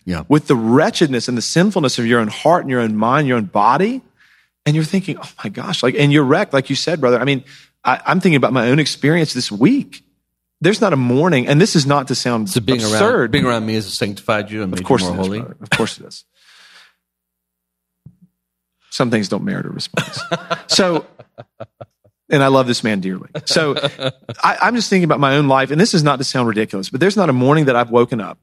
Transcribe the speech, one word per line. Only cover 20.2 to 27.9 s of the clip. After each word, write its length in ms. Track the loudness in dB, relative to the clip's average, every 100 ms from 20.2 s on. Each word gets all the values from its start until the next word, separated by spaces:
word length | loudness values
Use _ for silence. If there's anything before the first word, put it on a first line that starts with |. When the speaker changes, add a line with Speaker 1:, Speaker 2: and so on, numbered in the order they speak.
| -8
Speaker 2:
<laughs> 40 | -8 -8 -10 -4
So, 380 | 0 0 -2 -6 _ -20 -20 -20 -20 -20 _ -20 _ _ _ -2
and 140 | 2
I 40 | 4
love 200 | 4 2
this 160 | 0
man 160 | -2 -2
dearly. 280 | -4 -8 -10 -10 -2
So 300 | 0 0 -2 -4 -6 -8 -8 -14 -4
I, 140 | -2 0
I'm 140 | 0 0
just 120 | 0
thinking 140 | 2
about 160 | 2 2
my 160 | 2 2
own 120 | 4
life, 240 | 2 2
and 100 | 2
this 120 | 2 4
is 80 |
not 160 | 2 0
to 40 |
sound 240 | -2 -2 0
ridiculous, 420 | 0 -2 -4 -6
but 100 | 0
there's 180 | 0 2
not 100 | 2
a 60 |
morning 320 | 2 4 4 4
that 100 | 2
I've 140 |
woken 320 | 2